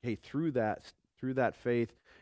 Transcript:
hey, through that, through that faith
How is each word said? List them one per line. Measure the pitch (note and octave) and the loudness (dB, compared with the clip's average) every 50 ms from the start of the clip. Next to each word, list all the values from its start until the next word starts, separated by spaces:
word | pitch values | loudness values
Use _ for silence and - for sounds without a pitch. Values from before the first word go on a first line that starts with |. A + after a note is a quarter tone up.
hey, | - A#2+ A2 | -6 -6 -6
through | G2+ - - - C#3 E3 E3 | -6 -6 -6 -4 -2 -2 0
that, | C3+ B2 A2+ G#2+ G#2 - - - - _ _ _ _ _ | 0 2 2 0 0 -4 -8 -14 -20 _ _ _ _ _
through | - C3 C3 | -6 -2 0
that | C3 B2+ A2 - | 2 2 2 0
faith | - - B2 A#2+ A#2+ A#2 A2+ - _ _ - - - | -2 0 0 2 2 2 0 -4 _ _ -20 -20 -20